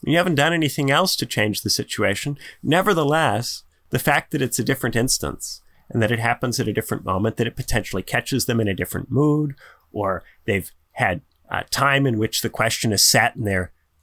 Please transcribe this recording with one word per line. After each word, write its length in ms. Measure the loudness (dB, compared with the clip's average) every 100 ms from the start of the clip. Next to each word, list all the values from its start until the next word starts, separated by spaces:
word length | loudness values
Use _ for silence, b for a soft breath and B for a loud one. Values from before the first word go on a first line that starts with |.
You 160 | 0 2
haven't 180 | 2 2
done 180 | 2
anything 380 | 2 0 0 2
else 240 | 2 2 0
to 100 | -2
change 360 | 0 0 -2
the 80 | -2
situation. 680 | -2 -2 -2 0 0 -4 -8 B B
Nevertheless, 1040 | 0 2 4 2 2 2 2 0 -4 -10 -16 _ _
the 100 | -2
fact 320 | 2 0 0
that 100 | -2
it's 180 | -2 0
a 60 | -2
different 300 | 0 0 0
instance 680 | 0 0 -4 -8 -10 -14 _ _ -6
and 120 | 0
that 100 | 0
it 80 | 2
happens 400 | 0 0 -2 -2
at 80 | -2
a 60 |
different 320 | -2 -4 -6 -2
moment, 320 | 0 0 0
that 100 | -4
it 80 | -4
potentially 480 | -2 -2 -2 -6
catches 420 | -4 -4 -2 -2 0
them 140 | 0
in 80 | 0
a 60 |
different 360 | -2 -4 -6 -2
mood, 460 | 2 2 2 0 -6 B B B
or 300 | -4 -4 -4 b b
they've 280 | -4 -2 -4 -14 _
had, 280 | -4 -2 -2 -8 _ -8
uh, 140 | -8 -4
time 340 | 0 2 4 2
in 120 | 2
which 240 | -2 -2
the 80 | -4
question 420 | 0 -2 0 0
is 100 | 2
set 340 | 4 4 2 0
in 100 | -2
their, 260 | -2 -2 -10 _ _